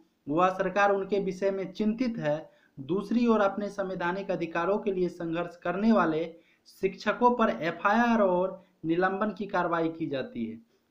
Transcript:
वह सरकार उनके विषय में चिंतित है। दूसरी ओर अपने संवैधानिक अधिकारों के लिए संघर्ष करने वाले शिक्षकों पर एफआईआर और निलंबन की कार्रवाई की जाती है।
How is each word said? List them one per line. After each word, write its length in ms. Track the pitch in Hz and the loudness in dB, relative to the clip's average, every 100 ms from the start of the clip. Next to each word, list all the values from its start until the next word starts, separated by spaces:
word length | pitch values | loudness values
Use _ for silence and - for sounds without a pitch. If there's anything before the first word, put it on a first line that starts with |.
| - _ - | -18 _ -4
वह 220 | 156 185 | 2 2
सरकार 420 | 185 185 202 202 | 2 -2 2 2
उनके 260 | 196 190 202 | 2 0 -2
विषय 300 | 180 180 196 | -2 -2 -2
में 220 | 196 180 | -2 -6
चिंतित 460 | - 214 220 254 226 | -4 -2 0 -2 -2
है। 320 | 156 151 - _ _ - | -2 -2 -4 _ _ -12
दूसरी 480 | 131 185 208 226 233 | -4 -4 0 2 4
ओर 140 | 214 | 4
अपने 260 | 196 202 202 | 4 0 -6
संवैधानिक 600 | 196 185 185 175 185 196 | -4 -6 -4 -4 -4 -2
अधिकारों 480 | 175 165 175 175 208 | -2 -2 -2 0 0
के 140 | 208 | 0
लिए 160 | 185 175 | 0 -2
संघर्ष 460 | 170 170 165 175 - | -2 -6 -4 -4 -6
करने 340 | 175 180 220 | -6 0 4
वाले 320 | 208 170 156 170 - _ _ _ - | 4 4 0 -4 -8 _ _ _ -4
शिक्षकों 480 | 190 - 220 196 247 | -4 -2 -4 2 2
पर 180 | 240 220 | 4 2
एफआईआर 720 | - 160 170 202 226 240 226 | 0 -4 0 2 4 4 4
और 400 | 196 180 185 - - _ | 4 4 0 -4 -16 _
निलंबन 500 | 160 170 185 196 214 | -2 2 2 0 -2
की 120 | - 208 | -4 -4
कार्रवाई 420 | 185 170 170 160 | -2 0 0 -2
की 160 | 165 156 | -2 -4
जाती 380 | 135 117 123 110 | -4 -6 -6 -8
है। 120 | 110 - _ _ | -8 -18 _ _